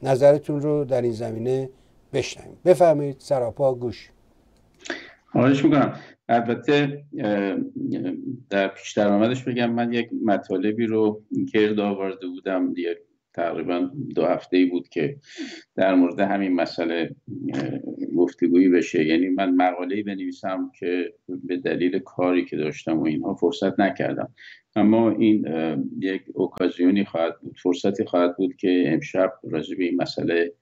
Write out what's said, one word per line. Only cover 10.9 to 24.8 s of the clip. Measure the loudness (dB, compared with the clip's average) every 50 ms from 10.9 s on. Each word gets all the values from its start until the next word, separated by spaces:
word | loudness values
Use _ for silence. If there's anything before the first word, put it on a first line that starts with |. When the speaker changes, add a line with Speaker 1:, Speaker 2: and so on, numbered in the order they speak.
| 2 2 2 2 0 -2 -8 _ -4 -4 -4 0 2
Speaker 2:
گرد | 2 2 4 2 0
آورده | 0 0 -2 -2 -4 -6 -6 -8 -10 -10
بودم، | -10 -8 -6 -4 -2 -2 -2 -2 -2 -4
یک | -4 -4 -6 -6 -10 _ _ _ _ _ _
تقریباً | -4 -4 -4 -2 -4 -4 -2 -2 -2 -2 -4 -4 -8 -10 -6 -2
دو | 0 0
هفته‌ای | 0 0 -2 -2 0 2 4 4
بود | 4 2 -2 -6 -6
که | -4 -4 -2 -2 -4 -8 _ -20 -14 -14 -14 -14 -14 -18 -20 _ _
در | 0 0 4 4
مورد | 4 4 2 2 0
همین | 0 0 0 -2 0 0 0
مسئله، | 0 -2 -2 -2 -4 -4 -4 -2 -2 -4 -4 -6 -14 _ -14 -12 -8 -8 -6 -6
اه، | -6 -6 -6 -6 -8 -10 -10 -10 -8 -8 -4 0 2
گفتگویی | 2 0 0 -2 0 4 4 6 6 6
بشه. | 6 4 2 2 0 0 2
یعنی | 2 2 2 2 0
من | 0 0 0 2 2
مقاله‌ای | 4 4 2 2 0 -4 -4 -4 -4 -4
بنویسم | -6 -6 -6 -8 -10 -10 -8 -8 -6 -6 -6 -6 -8 -10 _
که | -4 -4 -2 -2 -4 -6 -10 _ _ -12 -12 -12 -6
به | -6 -6 -4
دلیل | -2 -2 -2 0 0 0 0 -2
کاری | -6 -8 -6 -2 0 2 2 0 0
که | -2 -4 -4
داشتم | -4 -4 -6 -6 -6 -4 -2 0
و | 0
اینها | 0 -2 -2 -4 -6 -4
فرصت | 0 0 0 0 0 -2 -2 0 2
نکردم. | 0 0 0 -2 -4 -4 -2 -4 -6 -8 -12 _ -20 -20 -20 -20 _ _ _
اما | 2